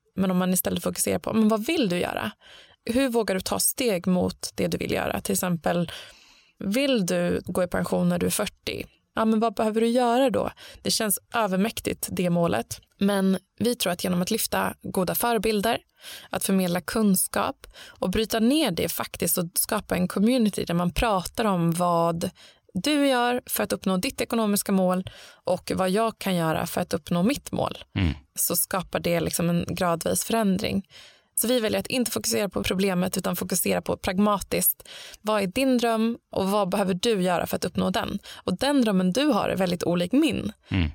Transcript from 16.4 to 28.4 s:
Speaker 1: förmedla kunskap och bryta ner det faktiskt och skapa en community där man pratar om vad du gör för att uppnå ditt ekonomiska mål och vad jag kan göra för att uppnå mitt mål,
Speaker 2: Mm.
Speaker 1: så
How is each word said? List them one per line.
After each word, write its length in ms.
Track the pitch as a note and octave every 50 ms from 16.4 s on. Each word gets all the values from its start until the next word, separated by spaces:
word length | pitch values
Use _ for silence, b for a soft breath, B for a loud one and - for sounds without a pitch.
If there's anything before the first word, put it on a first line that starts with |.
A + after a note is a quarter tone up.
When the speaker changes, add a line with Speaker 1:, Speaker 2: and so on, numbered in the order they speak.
| -
Speaker 1:
förmedla 380 | - F#3+ F#3+ F#3 F3 E3+ F3+
kunskap 840 | - - - A#3 A3 G3+ F#3 - - - - G#3 G#3 - C#4 - - B B B B B
och 220 | B B - F#3+
bryta 300 | F#3 G#3+ A3+ G#3+ - A3+
ner 320 | A3 A#3 C#4 D#4+ D#4 A3+
det 180 | E3 - - -
faktiskt 480 | - - A3+ - - - F#3 E3 - F#3
och 80 | F3 E3+ -
skapa 420 | - - - A3 G#3 - - F#3
en 120 | F3+ F3+ F3+
community 580 | - G#3+ G3 A#3 B3+ C4 A3 G#3 - - -
där 80 | - E3+
man 180 | E3+ F3 F3
pratar 540 | - - C4 A#3 G3+ F#3 E3+ - - - A#3
om 260 | G#3+ F#3+ F3 E3 E3+
vad 580 | E3 F3 F3 F3 F3 E3+ E3+ E3+ E3+ E3 E3+ F3+ B B B B B B B _ _
du 340 | F#3 - C#4+ D4+ C#4+ C#4+ C#4
gör 340 | C4 B3 A#3+ A#3+ B3 B3 -
för 180 | - - - G#3+
att 100 | - G3+
uppnå 240 | G3 - G3 F#3+ F#3
ditt 240 | F#3 C4+ - -
ekonomiska 500 | A#3+ - - A3+ A3 G#3 G3+ G3+ - -
mål 380 | G3+ F#3+ F#3 F3+ F3+ F3+ F#3 B B B B B B B B
och 280 | - F3+ F3+ - - F#3
vad 140 | F3+ F#3 F#3
jag 300 | F#3 G#3+ A3+ A3+ G#3 -
kan 160 | - G3 F#3
göra 320 | E3+ E3 D#3+ D#3 E3+ - E3
för 140 | - -
att 120 | F3+ - -
uppnå 300 | F#3 - - F3+ F3 F3
mitt 280 | A3+ C#4+ - - -
mål, 260 | - - - - - - - - _ G2+
Speaker 2:
Mm. 160 | F#2+ D#2+ C2 - - _ _
Speaker 1:
så 200 | -